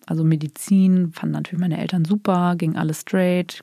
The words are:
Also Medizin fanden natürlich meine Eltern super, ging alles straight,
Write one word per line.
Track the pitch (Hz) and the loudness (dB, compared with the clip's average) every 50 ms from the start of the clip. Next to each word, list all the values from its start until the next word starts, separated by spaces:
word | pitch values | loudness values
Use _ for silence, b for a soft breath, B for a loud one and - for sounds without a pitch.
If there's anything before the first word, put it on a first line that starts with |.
| - | -8
Also | - 160 160 160 | -4 -2 0 2
Medizin | 160 160 147 151 147 - - - - 196 190 190 185 185 185 175 160 - | 2 2 0 -2 -6 -10 -8 -2 2 4 4 6 4 4 2 2 0 -4
fanden | - - 156 151 | -4 -4 -4 -4
natürlich | 151 160 - 180 170 | -4 -6 -6 -4 -2
meine | 180 170 156 - | -2 -2 -2 -2
Eltern | - 165 185 175 160 | -2 -2 0 0 0
super, | 165 208 208 - 202 185 175 175 175 175 | 0 0 0 0 0 2 2 2 2 0
ging | 165 170 160 165 | 0 -2 -2 -2
alles | - 165 156 156 - | -2 -2 -2 -4 -6
straight, | - - 190 190 185 180 180 180 175 - - - | -6 -2 0 2 2 2 2 0 -2 -4 -8 -18